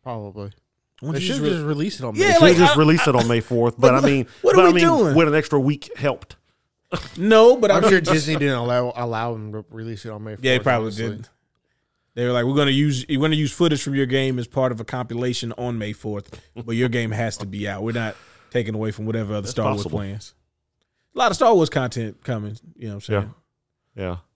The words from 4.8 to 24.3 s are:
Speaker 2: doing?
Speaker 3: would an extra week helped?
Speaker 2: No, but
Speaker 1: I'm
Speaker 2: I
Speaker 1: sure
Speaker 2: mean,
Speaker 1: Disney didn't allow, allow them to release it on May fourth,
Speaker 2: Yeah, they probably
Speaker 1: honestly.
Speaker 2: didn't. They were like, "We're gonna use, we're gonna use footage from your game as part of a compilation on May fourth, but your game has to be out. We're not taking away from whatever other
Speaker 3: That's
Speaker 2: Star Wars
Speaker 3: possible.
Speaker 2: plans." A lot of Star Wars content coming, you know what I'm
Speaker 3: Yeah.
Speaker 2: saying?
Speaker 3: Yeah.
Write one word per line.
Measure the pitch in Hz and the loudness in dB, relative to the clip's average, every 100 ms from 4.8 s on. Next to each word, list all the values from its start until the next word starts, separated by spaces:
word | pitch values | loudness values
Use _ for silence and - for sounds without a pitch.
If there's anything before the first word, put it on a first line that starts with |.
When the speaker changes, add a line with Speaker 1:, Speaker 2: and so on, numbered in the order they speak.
Speaker 2:
doing? | - 320 190 | 4 2 2
Speaker 3:
would | 143 160 | 4 4
an | |
extra | 151 151 147 | 2 0 0
week | 135 147 - - | 0 -2 -6 -6
helped? | 143 123 - - _ _ _ _ _ 175 - - | -4 -4 -12 -20 _ _ _ _ _ -10 -10 -4
Speaker 2:
No, | 196 220 233 269 | 4 8 8 8
but | 214 | 4
Speaker 1:
I'm | 190 | 4
Speaker 2:
I | 214 | 6
Speaker 1:
sure | 190 | 4
Speaker 2:
mean, | |
Speaker 1:
Disney | 165 160 147 151 | 4 0 0 0
didn't | 143 127 | 0 0
allow, | 120 123 123 120 | 0 0 -2 -4
allow | 120 110 117 | -6 -4 -6
them | 113 107 | -6 -10
to | 107 104 | -12 -14
release | 110 113 107 | -14 -12 -12
it | 117 | -14
on | 107 | -14
May | 110 107 | -14 -4
fourth, | |
Speaker 2:
Yeah, | 131 127 | 0 2
they | |
probably | 139 120 110 | 2 0 -2
Speaker 1:
honestly. | 101 113 | -6 -8
Speaker 2:
didn't. | 104 - _ _ _ _ _ _ _ _ | -8 -16 _ _ _ _ _ _ _ _
They | - 123 | -6 -2
were | |
like, | 123 | 0
"We're | 120 139 | 0 2
gonna | 143 | 2
use, | 135 147 131 127 | 2 0 -2 -4
we're | 139 | -2
gonna | 156 156 | 0 0
use | 147 | -2
footage | - 175 147 | 0 0 0
from | - | -2
your | 139 131 | -2 0
game | 135 135 127 | 0 -2 -4
as | 117 | -6
part | 139 131 | -2 -2
of | 117 | -4
a | |
compilation | 113 131 120 117 123 123 117 117 | -8 -10 -8 -6 -4 -4 -8 -8
on | 123 117 | -8 -6
May | 104 | -8
fourth, | 110 110 104 - - _ - | -10 -10 -10 -12 -20 _ -18
but | 113 117 | -6 -2
your | 123 | 0
game | 120 113 | -2 -4
has | 107 113 - | -4 -6 -6
to | 104 | -10
be | 101 101 | -8 -8
out. | 98 | -6
We're | 110 | -6
not | 117 110 98 _ _ _ | -6 -8 -10 _ _ _
taking | 123 107 | -6 -4
away | 107 110 | -6 -6
from | 104 110 | -6 -6
whatever | 113 104 | -6 -6
other | 107 | -8
Speaker 3:
That's | 101 | -8
Speaker 2:
Star | - 117 | -4 -2
Wars | 104 | -2
Speaker 3:
possible. | 101 131 | -6 -8
Speaker 2:
plans." | 98 101 - _ _ _ _ _ _ _ _ | -8 -12 -16 _ _ _ _ _ _ _ _
A | - | -2
lot | 240 | -2
of | 190 | 2
Star | 240 | 4
Wars | 208 156 | 4 2
content | 147 123 123 110 - | 0 -4 -6 -8 -10
coming, | - 117 104 107 - _ | -8 -8 -8 -12 -18 _
you | 117 | -14
know | 101 | -12
what | - | -4
I'm | |
Speaker 3:
Yeah. | 104 | -4
Speaker 2:
saying? | 104 - _ _ _ _ _ - | -4 -12 _ _ _ _ _ -10
Speaker 3:
Yeah. | 92 87 _ | -8 -8 _